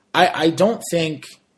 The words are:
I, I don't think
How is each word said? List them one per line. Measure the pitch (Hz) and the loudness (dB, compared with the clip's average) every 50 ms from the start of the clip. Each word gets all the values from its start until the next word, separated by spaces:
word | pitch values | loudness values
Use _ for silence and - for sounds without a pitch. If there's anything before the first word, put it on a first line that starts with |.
| _ _ _ | _ _ _
I, | 151 180 - - | 2 2 2 2
I | - 156 165 | 0 0 0
don't | 160 - 185 214 233 - - - | 2 2 2 0 0 -2 -8 -4
think | - 170 165 160 156 135 - - - _ _ _ _ | -4 -2 -2 -2 -6 -8 -12 -20 -20 _ _ _ _